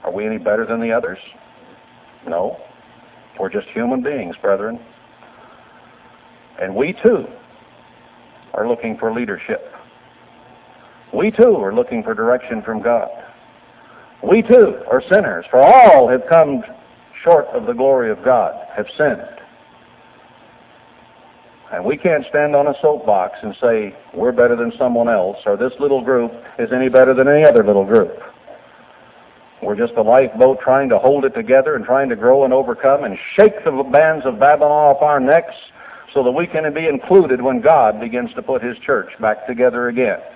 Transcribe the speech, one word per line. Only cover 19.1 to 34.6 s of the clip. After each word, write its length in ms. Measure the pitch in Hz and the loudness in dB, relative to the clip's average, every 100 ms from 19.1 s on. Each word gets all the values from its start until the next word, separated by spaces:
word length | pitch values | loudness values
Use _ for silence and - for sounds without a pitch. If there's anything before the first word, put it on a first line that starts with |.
| 110 - - - _ _ _ _ _ _ _ _ _ _ _ _ _ _ _ _ _ _ _ _ _ _ | -4 -12 -20 -20 _ _ _ _ _ _ _ _ _ _ _ _ _ _ _ _ _ _ _ _ _ _
And 120 | 90 | -10
we 120 | 95 147 | -8 -4
can't 280 | 180 156 131 | -2 -2 -2
stand 260 | 147 147 | -2 0
on 140 | 147 147 | 0 0
a 60 | 135 | 0
soapbox 560 | 156 151 107 101 90 - | 0 0 0 0 -2 -8
and 120 | 110 98 | -14 -4
say, 340 | 123 113 104 - - | -2 -2 -4 -14 -18
"We're 180 | - 117 | -4 -4
better 220 | 120 120 | 0 0
than 180 | 117 117 113 | 0 -4 -4
someone 300 | 127 120 117 | -2 0 0
else," 300 | 110 92 101 | 0 -2 -6
or, 120 | - 101 | -6 -4
"This 220 | 123 - | -4 -4
little 220 | 143 135 | -2 -2
group 300 | 120 131 117 113 - - | 0 -2 -2 -10 -20 -10
is 160 | 113 | -6
any 160 | 127 131 | -4 2
better 260 | 127 131 | 4 4
than 120 | 127 131 | 4 2
any 180 | 147 | 4
other 200 | 151 117 | 6 4
little 200 | 104 101 | 2 0
group." 380 | 98 113 87 - - _ - - _ _ _ _ _ _ _ _ _ _ | 2 2 2 -6 -20 _ -20 -20 _ _ _ _ _ _ _ _ _ _
We're 140 | 98 | -10
just 200 | 104 117 | -6 -4
a 80 | 117 | -2
lifeboat 580 | 107 127 127 110 127 131 | 2 4 2 4 2 2
trying 280 | - 131 139 | 0 0 2
to 80 | 107 | 2
hold 260 | 127 143 | 2 2
it 100 | 135 | -2
together 400 | 120 110 131 139 | -4 2 2 2
and 100 | 143 | -4
trying 240 | 104 131 135 | -2 -2 -2
to 60 | 113 | -2
grow 280 | 113 135 | 2 2
and 100 | 135 | 2
overcome 480 | 127 120 113 135 139 | 0 -2 -2 0 0
and 160 | 123 95 - | -2 -10 -8
shake 300 | - 214 214 | 2 2 2
the 80 | 165 | -6
bands 520 | 135 131 139 160 156 | -4 0 2 2 0
of 140 | 131 110 | -6 0
Babylon 560 | 139 151 | 2 4